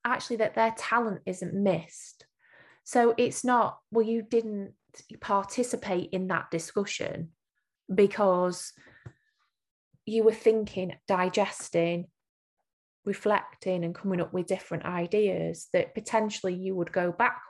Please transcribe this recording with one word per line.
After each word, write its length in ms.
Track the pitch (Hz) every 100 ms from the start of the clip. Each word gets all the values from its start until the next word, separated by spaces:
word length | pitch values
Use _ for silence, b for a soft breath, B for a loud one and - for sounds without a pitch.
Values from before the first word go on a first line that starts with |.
actually 320 | 240 277 - 233
that 180 | 220
their 200 | - 226 220
talent 460 | - 233 226 190
isn't 300 | - 185 180
missed. 720 | 196 196 165 165 - - - - _ b b b b
So 300 | - 254 233 226
it's 260 | 247 -
not, 360 | 247 247 190 - _
"Well, 140 | 226
you 160 | 220 226
didn't 540 | 214 233 226 208 196 - _ - - 220
participate 920 | - 202 190 - 247 220 - 180 -
in 160 | 185 185
that 220 | 175 -
discussion 840 | 165 - - 196 - - - 165 _ _ _ _ _ -
because 840 | 196 202 214 202 180 180 175 - B B B B B B B _ _ _ _ _ _
you 200 | - 220
were 100 | 220
thinking, 600 | 214 240 220 208 - 185 - -
digesting, 1000 | 190 185 196 196 - - 170 170 175 175 _ _ _ _ _ _ _ _ _
reflecting, 800 | - - 214 208 - - - 180
and 100 | 170
coming 260 | 175 196 180
up 120 | 165
with 140 | 185 175
different 380 | 185 - 165
ideas 840 | - 180 170 214 208 175 165 170 -
that 220 | 180 -
potentially 600 | - 214 226 214 208 190
you 200 | 180 190
would 180 | 190 170
go 180 | - 175
back 320 | 175 240 -